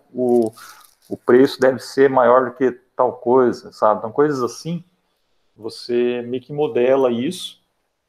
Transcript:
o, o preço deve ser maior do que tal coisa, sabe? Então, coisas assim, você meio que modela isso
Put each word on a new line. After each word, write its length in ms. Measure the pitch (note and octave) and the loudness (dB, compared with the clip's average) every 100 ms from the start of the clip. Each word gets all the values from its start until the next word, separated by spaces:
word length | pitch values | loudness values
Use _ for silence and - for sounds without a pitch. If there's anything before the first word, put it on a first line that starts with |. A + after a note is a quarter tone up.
| _ | _
o, 400 | B2+ B2 A#2+ A2+ - - - _ _ _ | -6 0 0 0 -6 -20 -20 _ _ _
o 80 | G#2+ | -6
preço 420 | - A#2+ C3+ - | 2 4 4 2
deve 200 | C3 B2 | 0 0
ser 320 | - - C3+ | -4 0 2
maior 400 | C3 A#2+ B2+ B2 | 4 4 4 2
do 20 | |
que 260 | - C3 - _ | -2 -2 -2 _
tal 200 | - B2+ | -4 -4
coisa, 580 | - A#2+ C3 B2 G2+ G#2 | -2 0 2 2 -2 -10
sabe? 280 | - A2 G#2 | -2 0 0
Então, 120 | A2+ | -4
coisas 300 | A2 D3+ C#3 | -2 0 0
assim, 420 | A#2 - D#3+ E3+ - _ _ _ _ _ _ _ | -6 -6 -10 -12 -12 _ _ _ _ _ _ _
você 640 | A2 - - A#2+ A#2+ B2 A#2+ | -16 -14 -6 -2 -2 -4 -8
meio 160 | B2+ | -10
que 100 | - | -10
modela 580 | D3 D3+ D3+ B2 C3+ B2+ | -6 -4 0 2 2 2
isso 480 | A#2+ C#3 F#3 - - _ _ _ _ | 0 -6 -8 -14 -18 _ _ _ _